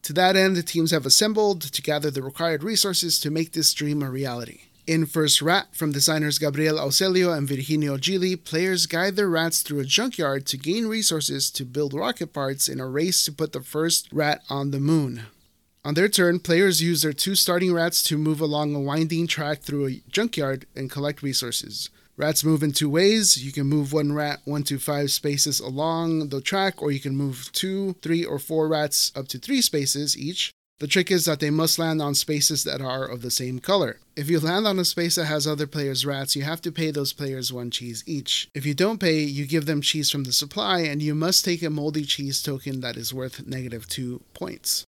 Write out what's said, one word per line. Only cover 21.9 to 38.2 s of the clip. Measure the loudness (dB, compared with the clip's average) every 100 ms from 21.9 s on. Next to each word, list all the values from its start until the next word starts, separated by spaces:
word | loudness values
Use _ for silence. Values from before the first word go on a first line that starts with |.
| _ _ -4
Rats | 0 2
move | 4 4
in | 2
two | 2 2
ways. | 4 6 6 4 2
You | 0
can | -2 2
move | 2 2
one | 0 0
rat | 0 -2 -4
one | -4 -4
to | -2 -2
five | -2 0 0
spaces | 0 0 0 0 0
along | -4 -2 0 0 0 0 -2
the | -4
track, | -2 0 0 0
or | -2
you | -2
can | -2 -2
move | -2 -4 -8
two, | -4 -4 -2 -4 -4
three, | -2 0 0
or | -4
four | -2 0 2
rats | 2 0 0 0 -2
up | -8
to | -8
three | -2 2
spaces | 2 2 0 -2 -2 -4
each. | -4 -4 -6 -6 _ -10
The | -2
trick | 0 2
is | 2 2
that | 0
they | 2
must | 2 2 2
land | 0 0
on | 0
spaces | 0 0 2 2 0 -2
that | -4
are | -4 -4 -6
of | -6
the | -4
same | -4 -4 -4
color. | 0 2 2 -4 _ -6
If | 0
you | 2
land | 2 2 2
on | 2
a | 0
space | 0 0 0
that | 0
has | 0 0
other | -2 -2
players' | -2 -2 -2 -2
rats, | -2 -2 -2
you |
have | -4 -6
to | -6
pay | -4 -2
those | -2 -4
players | -4 -6 -6 -6
one | -8 -8
cheese | -8 -8 -10 -8
each. | -6